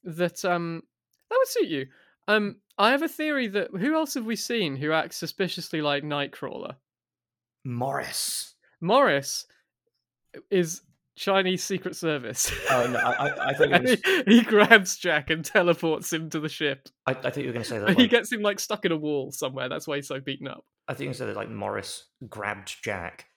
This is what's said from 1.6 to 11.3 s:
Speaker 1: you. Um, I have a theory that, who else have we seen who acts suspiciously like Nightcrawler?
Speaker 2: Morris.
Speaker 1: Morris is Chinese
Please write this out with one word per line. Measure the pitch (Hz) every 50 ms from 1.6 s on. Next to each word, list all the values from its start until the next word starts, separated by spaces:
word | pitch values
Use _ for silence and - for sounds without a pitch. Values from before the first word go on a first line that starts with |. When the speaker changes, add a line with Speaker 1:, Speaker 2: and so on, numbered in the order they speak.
| 381 -
Speaker 1:
you. | 160 139 135 135 _ _ _ _ _ _ _ -
Um, | 208 214 208 196 - - _ _ _ -
I | 202 220
have | 262 277 320
a | 311
theory | - - 311 311 294 277 254 226
that, | 190 208 180 - - 185
who | 185 285 311
else | 320 320 302 -
have | 247 226
we | 220 233
seen | 226 - - 240 233 196 151 135
who | 131 143 151
acts | 156 160 - 160 - -
suspiciously | - 160 - _ 196 175 - - 160 - - 160 151
like | 147 143 143 147
Nightcrawler? | 151 147 143 143 139 - - - - - - - - 131 _ _ _ _ _ _ _ _ _ _ _ _ _ _ _ _ _ _
Speaker 2:
Morris. | 131 123 120 123 139 139 143 - - - - - - - - - - _ _ _ _ _ _
Speaker 1:
Morris | - 170 220 269 285 220 151 139 135 - - - - _ _ _ _ _ _ _ _ _ _ _ _ _ _ _ _ _ - - - _
is | 202 185 175 160 165 - _ _ _ _ _ _ _
Chinese | - - -